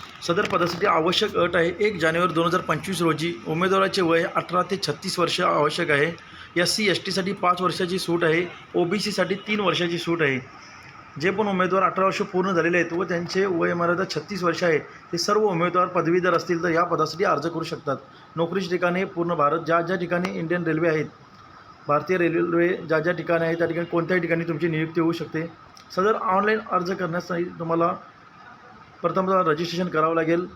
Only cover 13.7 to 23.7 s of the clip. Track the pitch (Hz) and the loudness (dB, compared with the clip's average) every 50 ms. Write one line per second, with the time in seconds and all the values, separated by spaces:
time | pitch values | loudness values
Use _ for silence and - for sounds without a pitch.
13.7 | 180 170 170 170 175 170 190 180 - 156 151 - 202 180 175 170 160 151 185 175 | 2 2 2 2 2 0 -2 -2 -4 -6 -6 -6 -6 -2 -2 0 0 2 2 2
14.7 | 160 139 - - - - - - - 170 - - 208 214 214 208 185 165 170 175 | 2 2 0 -4 -12 -20 -12 -8 -6 -4 0 0 2 2 4 2 2 2 0 2
15.7 | 170 180 180 180 175 180 160 156 170 185 170 180 170 165 160 - 180 165 165 175 | 2 2 2 2 2 0 2 4 2 4 4 4 2 2 2 0 -2 0 0 2
16.7 | 160 165 180 175 170 151 156 143 - 160 202 190 165 143 135 165 165 165 160 - | 2 2 2 2 2 0 0 -2 0 0 0 2 2 2 0 -2 -4 -4 -6 -6
17.7 | 165 135 - 143 135 127 - - - - - - - 160 170 165 170 196 185 175 | -8 -6 -4 -4 -6 -6 -6 -14 -20 -20 -20 -10 -4 -2 -2 -2 -2 -4 -2 -2
18.7 | 175 175 180 175 175 185 196 190 - - 170 170 175 151 147 143 147 170 160 151 | -2 0 0 0 0 0 -2 -2 -4 -4 -2 0 0 2 2 2 2 0 0 2
19.7 | 165 170 170 156 190 185 180 165 180 175 180 190 196 190 170 160 175 180 170 160 | 2 2 2 0 -2 -2 -2 -2 -2 -2 -2 -2 -4 -6 -2 -2 -2 -2 0 0
20.7 | 160 160 165 170 156 156 147 151 - - - - - - - - - - - - | 0 2 2 2 2 0 -2 -4 -8 -14 -20 -20 -20 -20 -20 -20 -20 -20 -20 -20
21.7 | - - - - 143 151 147 - 185 180 175 165 165 170 170 175 165 170 170 175 | -20 -12 -2 0 0 0 2 0 0 2 2 2 2 2 0 2 2 2 2 2
22.7 | 190 - 180 156 160 160 151 175 175 160 160 - 170 165 165 165 165 165 170 165 | 0 -2 -2 0 0 2 2 0 -2 -2 0 0 0 2 2 0 0 0 0 0